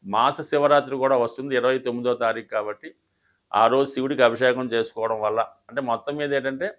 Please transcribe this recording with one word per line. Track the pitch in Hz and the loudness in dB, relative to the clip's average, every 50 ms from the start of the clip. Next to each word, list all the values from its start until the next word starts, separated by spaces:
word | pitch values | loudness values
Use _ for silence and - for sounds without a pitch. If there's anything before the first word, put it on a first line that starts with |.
| _ | _
మాస | 95 98 110 120 139 139 - 151 - | -4 -2 2 2 2 0 -2 -6 -2
శివరాత్రి | - 147 143 143 147 143 139 135 135 | 0 2 4 6 4 4 4 0 -4
కూడా | 135 127 135 135 127 120 | -2 0 2 2 2 2
వస్తుంది | 113 - - 131 139 135 123 | 0 -2 -8 -8 -2 -2 0
ఇరవై | 117 127 131 131 | 2 2 0 0
తొమ్మిదో | 131 131 120 120 120 123 123 | -2 -4 -6 -2 -2 -2 -2
తారీఖు. | 117 117 113 113 113 110 101 - | 0 0 -2 -2 -4 -6 _ -4
కాబట్టి | 110 104 104 107 - - 160 - _ _ _ _ _ _ _ _ _ _ _ - | -4 -4 -4 -8 -10 -12 -20 -20 _ _ _ _ _ _ _ _ _ _ _ 2
ఆ | 101 110 | 4 4
రోజు | 113 120 135 139 135 139 | 6 6 4 2 0 -2
శివుడికి | 135 127 135 147 143 131 117 | -4 -4 -4 2 4 4 4
అభిషేకం | 117 110 127 127 123 123 127 123 113 | 4 4 2 2 2 0 -2 -2 -2
చేసుకోవడం | 117 113 113 - - 110 113 113 110 | -2 -2 -4 -4 -4 -4 -2 -2 -2
వల్ల | 107 107 107 110 113 - - _ _ | -2 -2 0 0 -2 -4 -6 _ _
అంటే | _ 117 131 135 123 | _ -8 -8 -4 -4
మొత్తం | 117 113 - - 143 | -4 -4 -4 -8 -6
మీద | 147 147 143 143 | -4 -4 -2 -2
ఏంటంటే | 139 127 135 135 135 165 202 220 | -2 -2 -4 -6 -6 -8 -8 -8